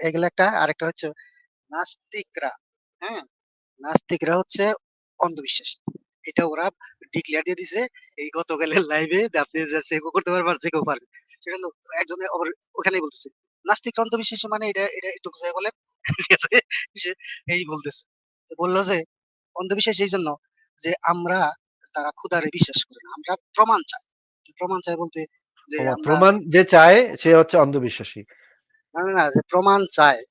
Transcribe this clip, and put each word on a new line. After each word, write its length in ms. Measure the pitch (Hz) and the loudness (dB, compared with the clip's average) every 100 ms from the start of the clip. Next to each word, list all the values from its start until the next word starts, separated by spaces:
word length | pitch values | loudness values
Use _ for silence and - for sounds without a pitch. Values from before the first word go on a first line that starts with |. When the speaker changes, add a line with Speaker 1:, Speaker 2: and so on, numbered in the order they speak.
Speaker 1:
এগুলো 220 | 165 165 175 | -4 -2 -2
একটা, 200 | - 190 220 | 0 0 0
আরেকটা 260 | 151 151 160 | -2 -4 -8
হচ্ছে 200 | - 156 151 - _ _ _ _ | -8 -10 -12 -20 _ _ _ _
নাস্তিকরা, 800 | 156 175 - _ 208 190 - 135 - _ _ _ _ | -10 -10 -12 _ -12 -12 -10 -10 -10 _ _ _ _
হ্যাঁ? 200 | 185 226 - _ _ _ _ _ | -14 -14 -16 _ _ _ _ _
নাস্তিকরা 540 | 139 160 - 170 156 175 | 0 0 0 -6 -2 -2
হচ্ছে 280 | 185 - 202 214 _ _ _ - | -2 -2 -2 -4 _ _ _ -6
অন্ধবিশ্বাসী। 560 | 175 156 135 - - - - - _ _ | -6 -4 -6 -6 -6 -12 -14 -16 _ _
এটা 180 | - - | -8 -2
ওরা 220 | 170 151 180 - - _ - | -2 -2 -6 -8 -16 _ -12
ডিক্লেয়ার 340 | 165 160 151 | -10 -6 -6
দিয়ে 140 | 165 180 | -6 -8
দিছে। 220 | 180 190 247 _ _ - | -8 -8 -8 _ _ -14
এই 100 | 147 | -10
গতকালের 380 | 156 170 156 156 | -8 -6 -4 -2
<laughs> 180 | 170 160 | 0 0
লাইভে 320 | 151 160 180 226 160 | -2 -2 -2 -2 -2
আপনি 200 | 143 160 | -4 -4
যে 160 | 160 156 | -4 -6
চেকও 280 | 143 156 156 | -4 -6 -4
করতে 200 | 185 175 | -4 -2
পারবেন 200 | 180 175 | -2 -2
আর 100 | 160 | -4
যে 100 | 170 | -4
কেউ 140 | 160 | -4
পারবে। 220 | 147 135 - _ _ | -2 -6 -10 _ _
সেটা 240 | _ - | _ -14
হলো 140 | 185 180 - - | -12 -12 -14 -10
একজনে 320 | - 170 175 190 | -6 -6 -6 -8
আবার 160 | 175 160 - _ | -6 -6 -10 _
ওখানেই 280 | - 190 190 | -6 -4 -2
বলতেছে, 260 | 156 - 135 _ _ _ | -4 -10 -18 _ _ _
"নাস্তিকরা 380 | 180 208 247 233 | -4 -4 -4 -4
অন্ধবিশ্বাসী 440 | 226 226 226 220 214 | -2 -2 -4 -4 -6
মানে 160 | 214 214 | -6 -4
এটা, 180 | 196 196 | -4 -4
এটা 140 | 175 185 | -6 -10
একটু 180 | - 185 | -10 -14
বুঝাইয়া 240 | - 175 | -10 -8
বলেন।" 180 | 180 202 - _ _ | -6 -8 -10 _ _
<laughs> 140 | - - | -8 -4
ঠিক 140 | 180 | 2
আছে? 200 | 185 156 247 - - - 202 | 2 2 0 0 -6 -10 -12
সে 140 | 180 190 - - - | -12 -12 -14 -14 -6
এই 120 | 175 160 | -4 -4
বলতেছে। 360 | 156 143 - - _ _ _ | -8 -10 -12 -14 _ _ _
তো 100 | - 160 | -16 -6
বলল 200 | 175 185 | -2 0
যে, 140 | 202 185 160 _ _ _ _ - | 0 -2 -4 _ _ _ _ -10
"অন্ধবিশ্বাস 420 | 185 202 220 190 | -6 -2 0 0
এইজন্য 300 | 196 190 160 143 _ _ _ - | -2 -2 -4 -8 _ _ _ -12
যে 120 | 165 175 - | -8 -4 -2
আমরা 340 | 175 175 185 156 156 _ _ - | -2 -2 0 -2 -4 _ _ -14
তারা 180 | 151 147 | -8 -8
খোদারে 340 | - - 175 156 | -8 -4 -2 -2
বিশ্বাস 300 | 165 160 - | 0 0 0
করে 180 | - - | -6 -10
না। 100 | - | -20
আমরা 200 | - - 185 _ | -12 -8 -8 _
প্রমাণ 280 | - 226 220 311 | 2 2 2 -2
চাই।" 180 | - _ _ _ _ _ - | -10 _ _ _ _ _ -8
প্রমাণ 240 | 180 190 | -6 -4
চাই 160 | 175 170 | -4 -6
বলতে 240 | 170 160 156 _ _ _ - | -6 -8 -12 _ _ _ -10
যে 80 | - | -4
Speaker 2:
ওমা! 140 | 131 | -2
Speaker 1:
আমরা 260 | 127 - 151 | -2 2 6
Speaker 2:
প্রমাণ 160 | 190 202 170 | 6 6 4
যে 140 | 165 185 | 4 8
চায় 300 | 170 160 202 247 131 | 10 12 10 6 2
সে 120 | 160 | 6
হচ্ছে 240 | 165 160 175 | 8 8 6
অন্ধবিশ্বাসী। 640 | 143 143 123 - 113 - 101 _ _ _ _ _ _ | 4 2 -4 -6 -12 -16 -20 _ _ _ _ _ _
Speaker 1:
না, 60 | - | -8
না, 120 | 185 | -2
না, 100 | 190 151 | 2 4
যে 100 | 131 - | 2 2
প্রমাণ 340 | 180 196 196 190 | 2 6 4 4
চায়। 280 | - 147 123 - | 6 6 4 -2